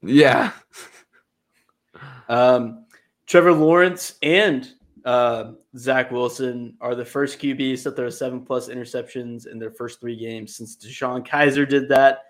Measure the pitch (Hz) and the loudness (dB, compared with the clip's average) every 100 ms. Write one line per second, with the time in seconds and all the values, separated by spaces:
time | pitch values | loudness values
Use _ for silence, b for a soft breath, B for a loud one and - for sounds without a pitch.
0 | 90 139 143 - 240 - _ B B B | 2 4 6 4 0 -6 _ B B B
1 | _ _ _ _ _ _ _ _ _ B | _ _ _ _ _ _ _ _ _ B
2 | 139 127 - 120 123 127 117 113 _ b | -20 -16 -4 2 4 4 0 -12 _ b
3 | b _ - 175 175 160 156 175 180 175 | b _ 2 6 6 6 6 4 4 0
4 | - - 147 180 208 135 - _ _ _ | -10 -6 0 2 2 0 -6 _ _ _
5 | 127 123 120 113 113 113 _ 127 123 131 | -2 0 0 -2 -8 -18 _ -6 -2 0
6 | 127 123 123 127 131 120 120 - 120 123 | 0 -2 -4 -4 -6 -6 -12 -10 -8 -8
7 | 120 143 139 - 143 135 135 127 139 - | -6 -4 -4 -4 -6 -4 -4 -4 -6 -6
8 | 123 113 131 127 - 127 123 123 120 127 | -8 -8 -10 -10 -8 -8 -8 -12 -10 -10
9 | 120 131 120 117 120 113 110 - 120 - | -10 -12 -14 -14 -16 -14 -14 -12 -14 -12
10 | 120 113 113 113 107 - 113 - 107 131 | -14 -12 -12 -12 -14 -18 -20 -20 -20 -8
11 | 127 127 127 147 143 135 139 139 131 135 | -8 -8 -4 2 2 2 0 0 2 4
12 | 135 135 | 4 4